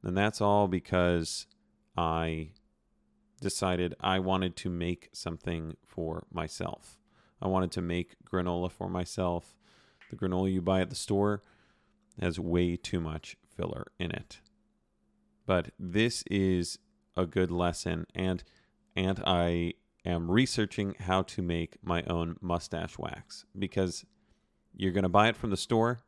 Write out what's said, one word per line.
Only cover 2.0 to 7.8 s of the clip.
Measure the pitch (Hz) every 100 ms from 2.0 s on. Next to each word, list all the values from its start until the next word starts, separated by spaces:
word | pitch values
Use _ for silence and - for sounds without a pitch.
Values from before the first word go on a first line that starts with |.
| 82 82 82 80 78 - _ _ _ _ _ _ _ _
decided | 98 - 95 90 87 -
I | - 95
wanted | 92 95 92 -
to | 92
make | 87 85 90 -
something | - - 82 - 85 80 -
for | _ - 82 80 -
myself. | 87 80 - 87 - - - _ _ _ _
I | 95
wanted | 92 90
to | 92